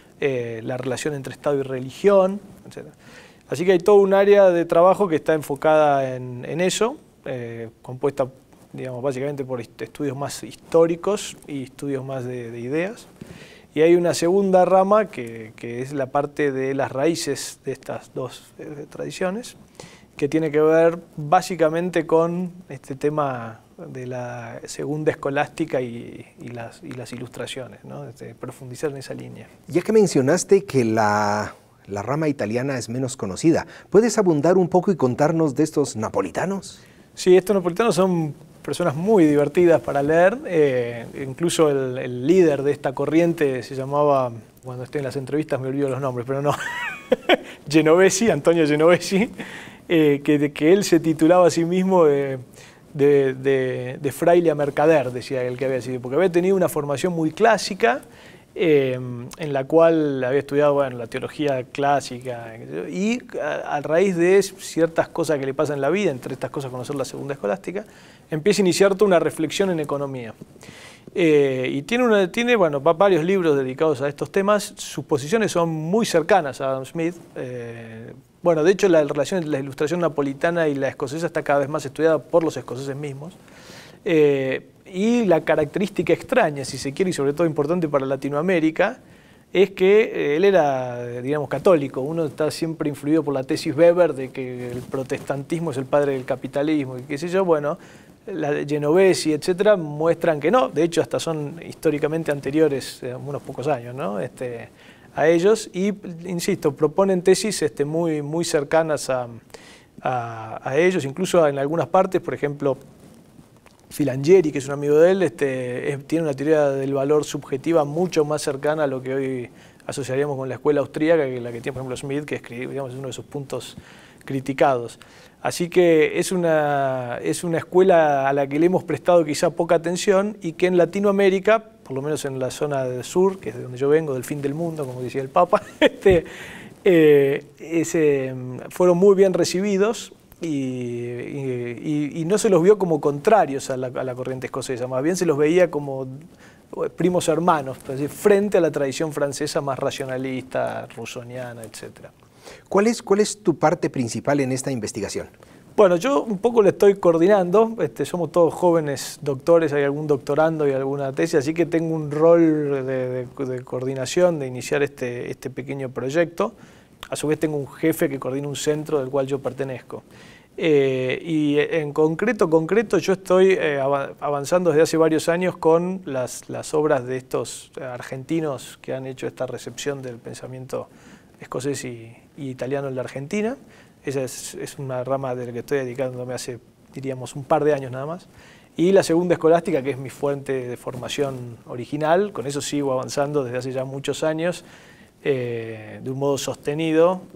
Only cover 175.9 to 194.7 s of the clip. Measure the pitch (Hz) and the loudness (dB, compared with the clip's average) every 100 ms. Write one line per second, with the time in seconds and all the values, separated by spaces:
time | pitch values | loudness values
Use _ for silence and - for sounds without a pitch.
175.9 | 190 185 131 123 - - 120 117 156 151 | -6 -8 -6 -6 -8 -12 -12 -4 0 2
176.9 | 143 123 131 127 139 120 - - - 135 | 0 0 -8 -6 -6 -6 -12 -16 -14 -12
177.9 | 123 - 135 131 165 156 127 - - - | -12 -12 -12 -4 -4 -4 -6 -12 -18 -10
178.9 | 131 131 131 131 - 127 123 - 123 - | -8 -8 -8 -10 -8 -8 -8 -12 -8 -8
179.9 | 139 127 117 123 123 127 127 127 127 - | -8 -10 -14 -16 -16 -14 -16 -10 -10 -10
180.9 | - - - _ _ - 143 131 135 131 | -18 -20 -20 _ _ -10 -8 -6 -6 -8
181.9 | 117 113 120 _ - 139 127 123 139 139 | -14 -18 -20 _ -14 -12 -8 -6 -6 -6
182.9 | 131 120 135 143 208 214 277 - - _ | -6 -8 -10 -6 -4 -4 -6 -14 -20 _
183.9 | _ - 135 127 - - - 151 - 135 | _ -8 -6 -6 -8 -14 -12 -14 -12 -8
184.9 | 127 127 135 135 127 120 120 113 143 127 | -8 -4 -4 -4 -6 -8 -10 -4 -4 -4
185.9 | 120 131 123 123 120 - 120 _ _ _ | -6 -6 -6 -10 -10 -10 -14 _ _ _
186.9 | - 135 131 123 151 131 156 147 143 135 | -12 -10 -10 -10 -12 0 2 2 0 -4
187.9 | 127 143 180 - - - - _ - 170 | -10 -10 -12 -16 -20 -20 -20 _ 0 4
188.9 | 190 151 165 180 165 160 170 170 156 131 | 4 4 2 2 2 4 4 2 -2 -2
189.9 | 127 131 - 143 143 135 135 123 123 - | -6 -10 -6 -4 -4 -6 -6 -6 -10 -12
190.9 | 123 120 - 139 131 120 117 - 131 117 | -12 -10 -4 -4 -4 -14 -16 -14 -12 -8
191.9 | 147 151 175 208 160 123 143 135 143 139 | -4 2 2 2 -4 -8 -6 -4 -4 -2
192.9 | 131 123 131 143 147 127 127 127 127 131 | -2 -4 -4 -2 -2 -2 -6 -6 -6 -6
193.9 | 135 139 131 160 156 170 170 - | -8 -6 -4 -2 -2 -4 -6 -12